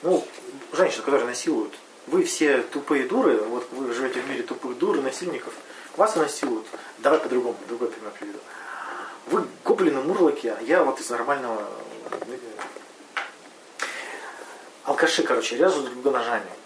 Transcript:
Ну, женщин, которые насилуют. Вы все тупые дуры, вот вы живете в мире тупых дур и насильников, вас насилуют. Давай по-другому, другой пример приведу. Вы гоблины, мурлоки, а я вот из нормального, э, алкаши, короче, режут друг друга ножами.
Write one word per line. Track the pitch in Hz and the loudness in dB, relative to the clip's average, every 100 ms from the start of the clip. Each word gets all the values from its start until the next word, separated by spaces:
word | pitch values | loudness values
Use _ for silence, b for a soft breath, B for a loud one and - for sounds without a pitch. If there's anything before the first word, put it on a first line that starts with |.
Ну, | 165 180 - - - 139 - | 4 2 2 -12 -14 -14 -8
женщин, | - 185 - | 2 2 2
которые | - 135 120 | 2 2 2
насилуют. | - 175 131 104 - - - - | -2 0 0 0 -6 -18 -20 0
Вы | 170 | 2
все | - - 151 135 | 2 4 4 4
тупые | - 147 - 143 127 | 2 -4 0 2 4
дуры, | 226 214 117 | 4 6 4
вот | 107 120 - | 2 -4 -6
вы | 131 131 | -6 -4
живете | 120 131 127 | -2 -2 -2
в | 131 | -4
мире | 127 | -6
тупых | 117 131 131 123 | -6 -6 -6 -2
дур | 196 156 | 2 2
и | |
насильников, | 131 - 180 139 - - B B B - | 0 -4 -6 -6 -8 -14 B B B 2
вас | 214 - | 2 4
насилуют. | 147 - 135 113 - B B B | 0 0 -2 -2 -4 B B B
Давай | 139 156 | 4 4
по-другому, | 131 123 120 113 - | 4 0 0 -4 -8
другой | 117 117 | -4 -4
пример | 110 107 - | -4 -12 -10
приведу. | 104 104 - B B B B B B B - | -12 -12 -14 B B B B B B B -2
Вы | - - - - | -2 -2 -8 2
гоблины, | - 180 135 | 4 6 4
мурлоки, | 139 185 165 - 117 | 0 4 4 4 -2
а | - | -4
я | 117 175 | 2 4
вот | 160 - | 4 2
из | - | -4
нормального, | 120 117 139 123 110 104 - - - - | -4 0 0 0 -4 -6 -10 -12 -12 -10
э, | - - 123 120 110 - - - - - - - - - - - - B B B B B B B B B - - | -8 -8 -10 -12 -12 -12 -12 -18 -20 -10 -8 -8 -12 -20 -20 -20 -8 B B B B B B B B B -12 -2
алкаши, | - 160 - | 4 4 4
короче, | - - - 120 | 2 2 0 4
режут | 180 160 131 | 4 4 -2
друг | 123 | 0
друга | 135 127 | 2 2
ножами. | 117 120 - - | 0 -2 -4 -14